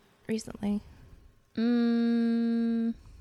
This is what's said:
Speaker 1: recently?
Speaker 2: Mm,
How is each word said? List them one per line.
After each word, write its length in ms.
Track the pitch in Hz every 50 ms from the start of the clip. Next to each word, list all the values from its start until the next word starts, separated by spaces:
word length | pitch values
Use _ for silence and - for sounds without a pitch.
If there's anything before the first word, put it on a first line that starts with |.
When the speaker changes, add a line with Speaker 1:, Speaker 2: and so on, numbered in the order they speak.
| - _ _ _ -
Speaker 1:
recently? 540 | - 226 220 - - - - 202 202 208 214 - - - - - - - - - - - - _ _ -
Speaker 2:
Mm, 1400 | 220 226 233 240 240 233 233 233 233 233 233 233 233 233 233 233 233 233 233 233 233 233 233 233 226 226 233 233 - - - - -